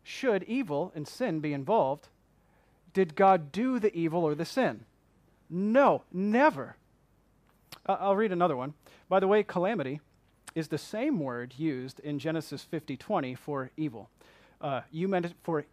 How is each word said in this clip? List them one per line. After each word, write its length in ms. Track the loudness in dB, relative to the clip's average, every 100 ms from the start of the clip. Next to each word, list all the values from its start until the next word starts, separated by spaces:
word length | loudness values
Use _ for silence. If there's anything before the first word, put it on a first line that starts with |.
should 380 | -18 -6 0 0
evil 480 | 0 -4 -2 -2 -4 -6
and 120 | -10
sin 320 | -6 -4 -2
be 140 | -2
involved, 540 | -4 0 2 2 0 -8 _ _ _ _ _ _ _ _
did 220 | 0 0 4
God 360 | 6 6 2
do 260 | -4 -2 0
the 180 | 0 0
evil 280 | 0 2
or 100 | 0
the 100 | 0
sin? 420 | -4 0 0 -2 -10 _ _ _ _ _ -10
No, 500 | -4 2 6 6 4 0
never. 640 | -4 0 4 4 2 -6 -14 _ _ _ _ _ _ _ _ _ -10 -4
Uh, 120 | 0
I'll 160 | 2 2
read 160 | 2
another 260 | 2 2 2
one. 160 | -4 -10 -20 -18 0
By 120 | 2
the 80 | 6
way, 160 | 4
calamity 580 | 2 0 0 -2 -4 -6 _ _ _ _ -10 -6
is 140 | -4
the 100 | -6
same 400 | -6 -4 -2 0
word 340 | -2 -6 -8 -4
used 420 | -4 -2 -6 -10
in 180 | -6 -4
Genesis 460 | -2 -4 -4 -10
fifty 340 | -8 -8 -8 -10
twenty 380 | -4 -2 -2 -6
for 340 | -8 -6 -6 -6
evil. 320 | -8 -8 -16 _ -20 -20 -20 -10
Uh, 220 | -6 -6 -6
you 160 | -4 0
meant 200 | 0 0
it 60 | -6
for 220 | -4 -2 -4